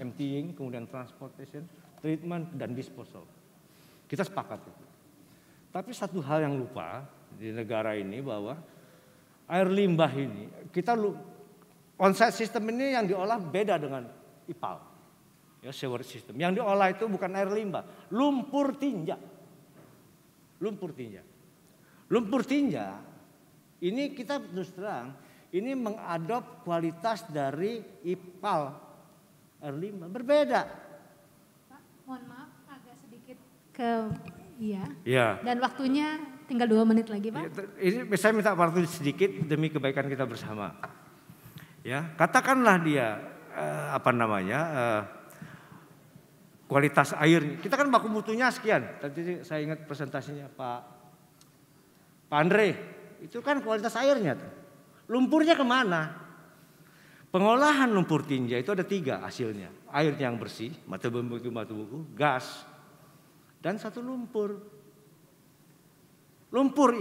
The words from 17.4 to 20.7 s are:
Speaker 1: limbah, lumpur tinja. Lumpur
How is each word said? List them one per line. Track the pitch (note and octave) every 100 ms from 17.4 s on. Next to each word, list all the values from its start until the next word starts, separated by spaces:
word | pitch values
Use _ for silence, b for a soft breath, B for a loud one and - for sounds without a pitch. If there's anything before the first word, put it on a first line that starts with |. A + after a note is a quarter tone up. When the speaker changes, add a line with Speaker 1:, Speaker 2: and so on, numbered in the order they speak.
| G3
Speaker 1:
limbah, | G#3+ G#3 C3 - B B
lumpur | A3+ C#4+ C4+ G3+ C#4 C#4 -
tinja. | C#4 G3+ D#3+ - - - - - - - - - - _ _ _ _ -
Lumpur | G3+